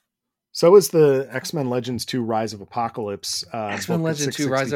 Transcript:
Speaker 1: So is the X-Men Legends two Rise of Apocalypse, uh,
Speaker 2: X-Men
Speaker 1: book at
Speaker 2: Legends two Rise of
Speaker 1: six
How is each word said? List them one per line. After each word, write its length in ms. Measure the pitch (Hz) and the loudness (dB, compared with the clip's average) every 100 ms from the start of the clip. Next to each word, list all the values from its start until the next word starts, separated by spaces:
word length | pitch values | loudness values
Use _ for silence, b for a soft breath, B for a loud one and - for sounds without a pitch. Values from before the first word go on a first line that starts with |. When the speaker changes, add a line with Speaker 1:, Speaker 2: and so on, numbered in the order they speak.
| _ _ _ _ _ | _ _ _ _ _
Speaker 1:
So 240 | - 170 202 | 2 6 8
is 140 | - | 6
the 360 | 165 147 135 131 | 6 4 4 -2
X-Men 360 | 131 - 165 127 | -8 -6 -4 -2
Legends 340 | 127 127 117 | -4 -4 -6
two 180 | - 131 | -6 -4
Rise 300 | 113 110 113 | -2 -2 -4
of 80 | 104 | -8
Apocalypse, 840 | 95 120 113 127 104 98 - - - | -10 -6 -6 -6 -8 -8 -8 -10 -8
uh, 160 | 113 104 | -8 -6
Speaker 2:
X-Men 300 | 101 101 165 | -6 -4 -2
Speaker 1:
book 80 | 160 | -2
at 80 | 147 | -2
Speaker 2:
Legends 180 | 139 135 | -4 -4
two 120 | 139 | -2
Rise 120 | 135 | -2
of 80 | |
Speaker 1:
six 20 | 127 | -2